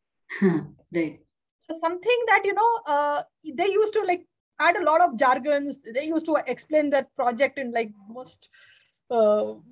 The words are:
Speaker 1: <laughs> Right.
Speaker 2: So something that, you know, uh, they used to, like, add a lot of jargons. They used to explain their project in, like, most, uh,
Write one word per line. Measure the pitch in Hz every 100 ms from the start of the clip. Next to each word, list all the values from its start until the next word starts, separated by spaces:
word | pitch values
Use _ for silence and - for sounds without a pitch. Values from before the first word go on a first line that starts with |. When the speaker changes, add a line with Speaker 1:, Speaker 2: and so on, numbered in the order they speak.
| _ _ -
Speaker 1:
<laughs> | - 196 151 147 - _
Right. | 170 156 - _ _ _ _ -
Speaker 2:
So | 330
something | 330 359 415 480 453
that, | 392 392
you |
know, | 403 466 453 294
uh, | 294 294 294 - _ 311 254
they | 392
used | 392 427
to, | 427
like, | 370 349 - _ _ -
add | 320 359
a |
lot | 302 320
of | 349 226
jargons. | 262 254 285 285 285 - 220
They | 240 311
used | 320 320
to | 294 -
explain | 247 - 302 294
their | 277 - -
project | 247 233 269 277
in, | 240
like, | 233 214 208 202
most, | 247 254 - _ _ - _ _ _ -
uh, | 240 208 208 214 220 -